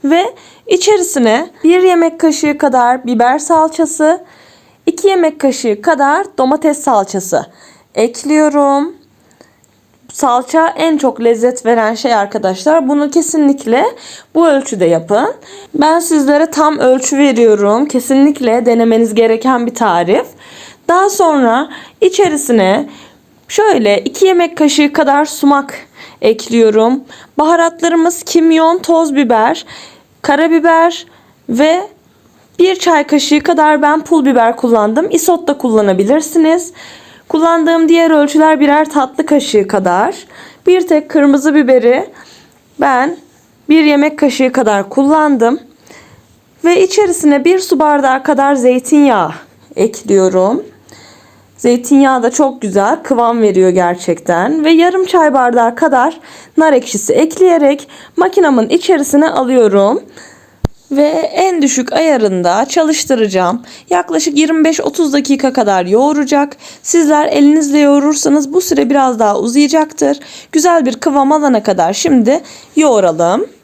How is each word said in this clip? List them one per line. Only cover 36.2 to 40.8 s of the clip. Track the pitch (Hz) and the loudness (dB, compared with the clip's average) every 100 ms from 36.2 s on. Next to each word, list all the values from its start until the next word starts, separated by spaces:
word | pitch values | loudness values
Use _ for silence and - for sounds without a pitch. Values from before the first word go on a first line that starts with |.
| 311 339 311 339 349 - - - - - _ | 0 0 0 0 -4 -18 -20 -20 -20 -20 _
Kullandığım | 311 330 330 320 330 320 | -2 0 0 0 0 2
diğer | 339 330 | 2 4
ölçüler | 311 294 311 311 311 | 2 2 2 2 2
birer | 285 294 302 | 2 2 0
tatlı | 294 262 - 311 | -2 -4 -4 0
kaşığı | 294 285 208 202 | 0 0 -2 0
kadar. | 202 190 175 240 392 - - - - - | -2 0 0 -2 -6 -18 -20 -20 -4 0
Bir | 370 | 0